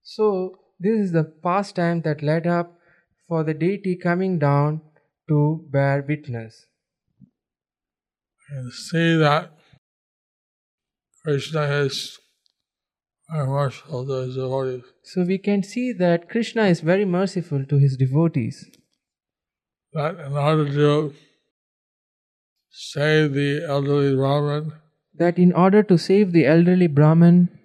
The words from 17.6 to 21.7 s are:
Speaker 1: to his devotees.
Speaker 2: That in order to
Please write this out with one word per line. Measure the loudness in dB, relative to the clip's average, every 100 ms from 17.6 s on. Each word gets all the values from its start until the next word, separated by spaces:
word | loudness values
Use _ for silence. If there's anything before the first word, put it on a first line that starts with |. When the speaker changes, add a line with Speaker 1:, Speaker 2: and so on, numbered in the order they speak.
| 0
Speaker 1:
to | 2
his | 2 2
devotees. | 0 2 0 -2 -6 -10 -20 _ _ _ _ _ _ _ _ _ _ _ _
Speaker 2:
That | -6 -6 -8
in | -8 -2
order | 0 2 0
to | 2 2 2 -2 -10 _ _ _ _ _